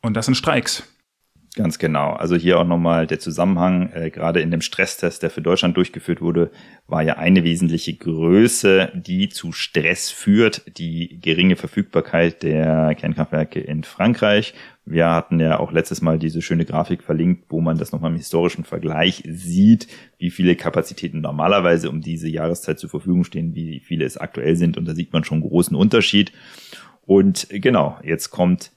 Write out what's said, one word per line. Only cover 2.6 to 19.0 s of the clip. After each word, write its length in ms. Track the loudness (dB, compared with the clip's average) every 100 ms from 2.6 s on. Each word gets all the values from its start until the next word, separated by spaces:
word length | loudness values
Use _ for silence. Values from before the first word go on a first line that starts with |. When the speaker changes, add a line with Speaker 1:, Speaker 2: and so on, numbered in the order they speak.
| 4
Speaker 2:
nochmal 400 | 2 2 2 0
der 120 | -4
Zusammenhang, 680 | -6 -2 0 2 2 2 -2
äh, 160 | -4 -8
gerade 320 | -4 -2 0
in 100 | 0
dem 80 | -2
Stresstest, 640 | -4 -2 -2 0 -4 -2
der 60 | -6
für 120 | -4
Deutschland 360 | -2 0 2 0
durchgeführt 420 | -2 -4 -6 -4
wurde, 320 | -2 0 -2 -4 -20 -20 _
war 160 | -2
ja 120 | -2 -2
eine 300 | 2 4 2
wesentliche 500 | 0 0 -2 -6 -8
Größe, 960 | -6 -2 4 6 6 4 4 4 2 -4
die 340 | -6 -4 -4
zu 240 | -6 -12
Stress 560 | -10 -4 -2 0 -2 -6
führt, 680 | -6 2 4 4 2 -14 -12
die 440 | -8 -6 -8 -6
geringe 340 | -2 2 4 2
Verfügbarkeit 880 | -2 -6 -2 -2 0 2 2 0
der 520 | -2 0 2 2 0 0
Kernkraftwerke 680 | -4 -4 -4 -2 -4 -6
in 240 | -6 -8 -8
Frankreich. 680 | 0 0 2 4 2 0 -12 -20 _
Wir 260 | -4 2 4
hatten 300 | 2 0 0
ja 180 | 2 0
auch 140 | 0
letztes 300 | -2 -2 -2
Mal 180 | 0 0
diese 220 | -2 -4
schöne 240 | -2 -2 -2
Grafik 360 | -2 -4 -6
verlinkt, 440 | -2 0 2 0 _
wo 140 | -4
man 160 | -2 -2
das 160 | -4
nochmal 180 | -6 -4
im 60 | -6
historischen 480 | -2 0 0 -2 -10
Vergleich 580 | -8 -6 -2